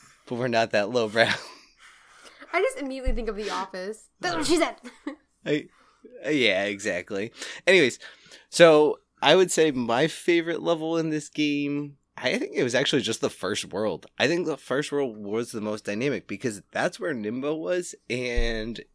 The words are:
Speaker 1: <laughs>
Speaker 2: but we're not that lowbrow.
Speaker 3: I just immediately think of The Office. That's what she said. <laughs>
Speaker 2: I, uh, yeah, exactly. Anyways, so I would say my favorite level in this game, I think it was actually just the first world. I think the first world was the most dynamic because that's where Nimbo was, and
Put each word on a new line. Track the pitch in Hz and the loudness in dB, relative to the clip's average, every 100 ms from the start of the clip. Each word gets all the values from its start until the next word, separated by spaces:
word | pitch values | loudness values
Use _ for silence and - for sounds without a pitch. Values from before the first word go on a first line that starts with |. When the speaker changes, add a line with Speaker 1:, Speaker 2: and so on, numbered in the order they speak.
| - | -20
Speaker 1:
<laughs> | _ - | _ -10
Speaker 2:
but | 120 | -4
we're | 127 | 0
not | 117 113 | 0 2
that | 107 101 | 0 2
lowbrow. | 123 110 113 117 - - - _ _ - - _ - - - - | 0 2 2 2 0 -8 -20 _ _ -20 -20 _ -20 -20 -20 -6
Speaker 3:
I | 339 | -2
just | 480 - | -2 -2
immediately | 277 262 247 | -8 -2 -2
think | 226 220 | 0 -2
of | 202 | -6
The | 208 | -6
Office. | 180 196 185 190 220 - _ | -6 -6 -8 -10 -12 -18 _
That's | 349 330 | -4 -2
what | 277 | 2
she | 330 | 2
said. | 269 - 240 - - | 2 -4 -18 -16 -14
<laughs> | 294 _ _ - | -14 _ _ -2
Speaker 2:
I, | 151 - _ _ _ - - - | -2 -4 _ _ _ -20 -10 -2
uh, | |
yeah, | 147 113 95 101 | 2 4 4 0
exactly. | 101 104 90 90 98 107 - - - - | -2 -4 -4 -4 -6 -6 -10 -14 -2 4
Anyways, | 190 131 - - - - - _ | 6 4 0 -12 -20 -20 -20 _
so | - 170 151 151 - _ _ | 8 8 10 6 2 _ _
I | 135 180 | 6 6
would | 180 | 6
say | 170 160 | 4 2
my | 127 120 120 160 | 2 0 2 2
favorite | - - 170 170 165 | 0 0 0 0 -4
level | 165 165 160 165 | -2 -2 -2 -2
in | 160 | -2
this | 151 151 | -4 -4
game, | - 147 143 143 143 147 143 _ - | -2 0 0 -2 -4 -6 -14 _ -6
I | 123 226 | -2 -2
think | - - | -4 -2
it | |
was | 131 123 | 0 0
actually | 143 139 | 2 0
just | 104 110 | -2 -4
the | 123 | -6
first | - 92 104 - | -4 -6 -6 -6
world. | 92 107 80 - - | -4 -4 -6 -10 -2
I | 123 | 0
think | 170 160 | 0 -2
the | 139 | -6
first | - 127 147 | -4 -4 -2
world | 143 135 107 | -4 -4 -6
was | 101 110 120 | -4 -4 -4
the | 117 | -6
most | 107 107 - | -6 -6 -6
dynamic | 104 139 110 - | -4 -4 -4 -6
because | 101 127 101 - | -6 -6 -6 -8
that's | - 156 - | -4 -4 -4
where | 180 | -6
Nimbo | 127 104 123 143 156 | -6 -6 -6 -4 -4
was, | 175 180 180 - - | -4 -4 -4 -12 -8
and | 123 123 120 117 113 113 107 - | -6 -2 0 0 -2 -6 -10 -14